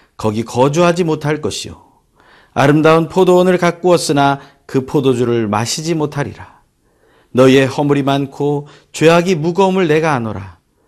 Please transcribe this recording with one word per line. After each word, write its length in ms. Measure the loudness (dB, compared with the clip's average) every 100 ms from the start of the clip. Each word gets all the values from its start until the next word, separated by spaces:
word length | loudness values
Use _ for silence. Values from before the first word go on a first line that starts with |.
| _ -6
거기 300 | -4 -4 -6
거주하지 580 | 0 0 2 0 0
못할 380 | -2 -4 -4 -4
것이요, 420 | -6 -8 -14 -18 _ _ _ _ _ _ _
아름다운 560 | -2 2 4 4 2 2
포도원을 480 | 0 4 4 2 2
가꾸었으나 800 | 0 0 0 0 0 2 2 0 -8 _ -6
그 180 | -6 -2
포도주를 640 | -2 0 0 0 -2 -2
마시지 480 | -2 -4 -6 -6 -4
못하리라. 640 | -4 -6 -10 -12 -20 _ _ _ _ _ _ _ _
너희의 340 | 4 6 6 2
허물이 380 | -2 -2 0
많고 640 | 0 -2 -4 -6 -4 -4 -8 -20 _
죄악이 440 | 0 4 4 2 -2
무거움을 520 | -2 0 0 0 0
내가 260 | 0 0
아노라. 460 | -2 -4 -10 -14 -20 _ _